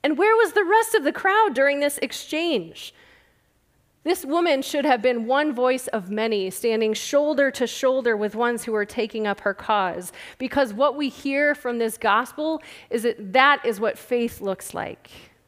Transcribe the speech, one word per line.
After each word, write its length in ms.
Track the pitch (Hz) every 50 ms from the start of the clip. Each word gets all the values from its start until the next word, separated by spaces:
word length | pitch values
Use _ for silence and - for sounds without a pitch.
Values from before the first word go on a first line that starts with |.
| -
And 140 | 285 302 254
where 180 | 392 427 453
was 180 | 440 466 370 -
the 120 | 415 403
rest 300 | 339 403 440 453 - -
of 80 | 440 277
the 100 | 285 -
crowd 400 | - - 381 381 427 440 415 247
during 260 | 247 269 277 285 285
this 180 | 285 285 285 -
exchange? 920 | - 262 - - - - - 311 339 349 311 214 170 165 - - - - _ _ - _ _ _ _ _ _ _ _ _ _ _ _ _ _ _ _ _ _ _ _
This 220 | 294 359 370 -
woman 360 | 269 294 339 349 349 294 269
should 220 | 269 - - 294 254
have 180 | 302 262 240
been 260 | 208 254 247 233 226 226
one 260 | 254 277 302 302 262
voice 340 | 233 247 254 262 254 254 -
of 240 | - 220 180 180
many, 380 | 208 214 220 226 226 202 190 185
standing 440 | 180 - - 233 226 220 226 214 214
shoulder 560 | 214 - - - 285 294 294 311 262 285 269
to 140 | 269 - 262
shoulder 520 | 233 - - - 262 262 262 247 240 226 208
with 180 | 214 208 202
ones 300 | 220 240 240 240 226 -
who 80 | - 220
were 100 | 214 208
taking 420 | 208 - - 214 220 - 226 214
up 160 | 208 196 -
her 120 | - 202 190
cause. 580 | - - - 220 208 190 180 - - 180 175 - - - - - _
Because 360 | 254 262 - 277 277 226 202
what 240 | 208 269 294 262 285
we 100 | 302 269
hear 480 | - - - 277 277 277 294 294 294
from 220 | 294 - 247 240 233
this 200 | 226 226 226 -
gospel 640 | - 214 202 220 254 247 - - 302 311 320 311 - - - - - _
is 140 | - 233 214
that 280 | 240 - - 208 190
that 340 | 185 262 262 285 285 269 -
is 140 | 247 220 190
what 180 | 220 214 - -
faith 440 | - - 247 240 233 233 - -
looks 320 | - 196 190 185 - - -
like. 360 | 180 170 160 - - _ - - - - - _ _ _